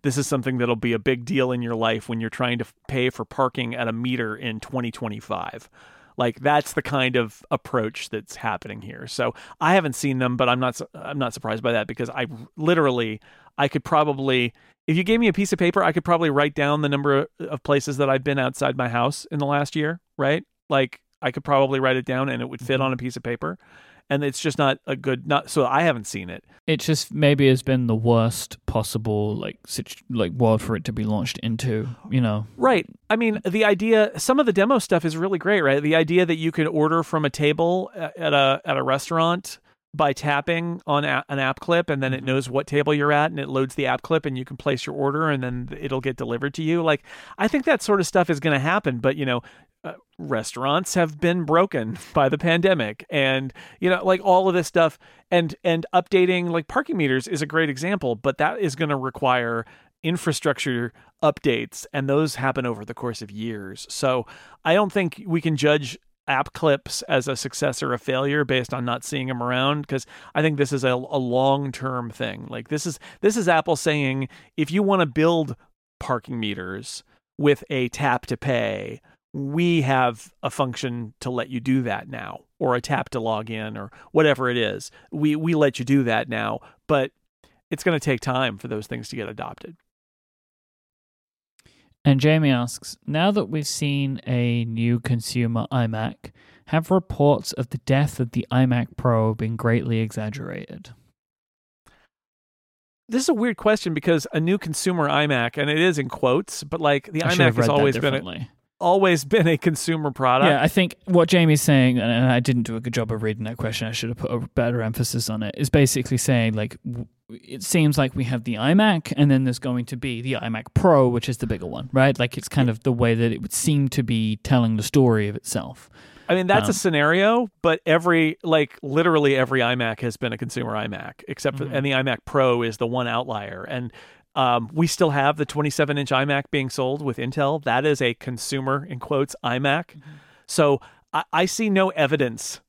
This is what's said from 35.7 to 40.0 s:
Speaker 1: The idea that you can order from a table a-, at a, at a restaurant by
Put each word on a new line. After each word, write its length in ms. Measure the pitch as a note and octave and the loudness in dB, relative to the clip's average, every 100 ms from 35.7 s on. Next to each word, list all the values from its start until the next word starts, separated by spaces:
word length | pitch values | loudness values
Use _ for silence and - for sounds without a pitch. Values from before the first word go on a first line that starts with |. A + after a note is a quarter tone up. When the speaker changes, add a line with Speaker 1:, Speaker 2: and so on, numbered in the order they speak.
| C#3 | 2
Speaker 1:
The 140 | D3 | 4
idea 300 | D#3+ D#3+ F3 | 2 4 4
that 120 | F3 D#3+ | 4 2
you 140 | D#3+ | 0
can 140 | E3 | 0
order 380 | D#3 D#3+ D3+ E3 | 0 2 2 2
from 200 | D#3+ D#3+ | 0 0
a 60 | D3 | -2
table 600 | - D3 D3+ E3+ F3+ F#3 | 0 0 2 0 0 -4
a-, 260 | F#3+ D#3 - | -10 -10 -4
at 140 | D#3+ | 2
a, 260 | D3 C3+ C#3 | 4 4 2
at 100 | - | 0
a 80 | C#3 | -2
restaurant 760 | C3 C#3 - E3 E3 F3 - - _ _ _ | 0 -2 0 0 0 0 -6 -18 _ _ _
by 200 | D3+ | 0